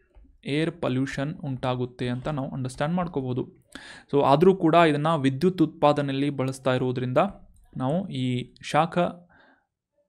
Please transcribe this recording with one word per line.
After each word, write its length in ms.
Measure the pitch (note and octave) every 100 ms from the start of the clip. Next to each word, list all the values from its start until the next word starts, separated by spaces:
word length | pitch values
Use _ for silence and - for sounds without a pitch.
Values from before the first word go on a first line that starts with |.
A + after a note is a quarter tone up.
| _ _ - _ -
ಏರ್ 260 | D3 D#3+
ಪೊಲ್ಯೂಷನ್ 640 | D#3+ C3+ B2+ C3+ - C#3 -
ಉಂಟಾಗುತ್ತೆ 760 | C#3 B2+ B2+ B2+ B2 - B2
ಅಂತ 180 | B2 D3
ನಾವು 220 | D3 C3+
ಅಂಡರ್‌ಸ್ಟ್ಯಾಂಡ್ 460 | C#3+ B2 - D3 F3+
ಮಾಡ್ಕೋಬಹುದು. 720 | E3+ C#3 B2+ C3 - - _ - - - -
So 100 | C#3+
ಆದ್ರೂ 320 | C3+ D3 F#3 F#3+
ಕೂಡ 200 | E3 E3
ಇದನ್ನ 400 | E3 D3 D#3 E3
ವಿದ್ಯುತ್ 460 | C3+ C3+ F3+ F#3
ಉತ್ಪಾದನೆಯಲ್ಲಿ 680 | E3 - D3 D3 C#3 C3+ C#3+
ಬಳಸ್ತಾ 460 | C#3 C3 C3 C3+ B2+
ಇರುವುದರಿಂದ 420 | B2+ B2+ B2+ C3+ G3+ - - _ _ C3+
ನಾವು 320 | B2+ F3 G3
ಈ 460 | C3+ B2+ B2 B2 -
ಶಾಖ 360 | - D3 E3+ F3 F3 - - _ _ _ _ _ _ D5